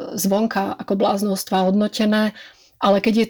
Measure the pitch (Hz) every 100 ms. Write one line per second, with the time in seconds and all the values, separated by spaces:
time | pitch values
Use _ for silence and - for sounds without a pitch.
0 | - 202 196 196 226 202 196 - - 196
1 | 202 202 208 190 - 190 185 202 208 -
2 | 214 214 214 - - - _ _ - -
3 | 240 214